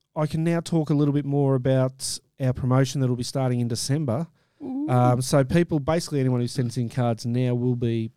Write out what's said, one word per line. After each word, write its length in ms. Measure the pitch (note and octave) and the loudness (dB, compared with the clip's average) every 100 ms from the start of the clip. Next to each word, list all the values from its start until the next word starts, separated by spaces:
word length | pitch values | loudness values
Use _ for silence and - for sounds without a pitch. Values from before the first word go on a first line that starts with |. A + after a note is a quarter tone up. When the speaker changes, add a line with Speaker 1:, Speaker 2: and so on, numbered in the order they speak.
| _ | _
Speaker 1:
I 120 | D#3+ D#3 | -6 -2
can 180 | D#3+ | 0
now 160 | E3 E3+ | 0 0
talk 300 | - E3 D3+ | 0 0 2
a 40 | |
little 200 | D3 D3 | 2 2
bit 100 | C#3+ | 2
more 300 | C#3 C#3+ C#3 | 0 0 2
about 680 | C3+ C3 C3 C3 C3 - - _ _ | 2 2 2 2 -2 -10 -10 _ _
our 120 | C3 | -2
promotion 480 | B2 B2+ B2+ C3 C#3+ | 0 2 2 2 0
that'll 160 | B2+ B2 | 0 0
be 60 | |
starting 340 | A#2+ C#3 B2+ B2 | -2 -2 0 0
in 60 | A#2+ | -2
December. 600 | A#2 - C#3+ C#3+ A2+ E3+ _ _ _ | -4 -2 -2 0 -2 -6 _ _ _
Speaker 2:
Ooh. 260 | C#4 C4 D4+ | -10 -6 0
Speaker 1:
Um, 320 | B2 B2 B2 | 4 4 2
so 220 | B2+ D3 | 2 0
people, 360 | C3 E3 F3 D#3 | 2 2 2 -2
basically 400 | C3+ E3 E3+ D3 | 0 -2 -2 -2
anyone 200 | C3 B2 | 0 0
who 60 | A#2+ | -2
sends 300 | - A#2+ B2+ | -2 -4 -4
in 100 | A#2 | -4
cards 380 | C3 A#2+ A2 A#2+ | -2 -2 -2 -2
now 280 | B2 B2+ | 0 0
will 200 | B2 B2 B2 | 0 0 0
be 360 | A#2 A2+ A2+ | -2 -2 -4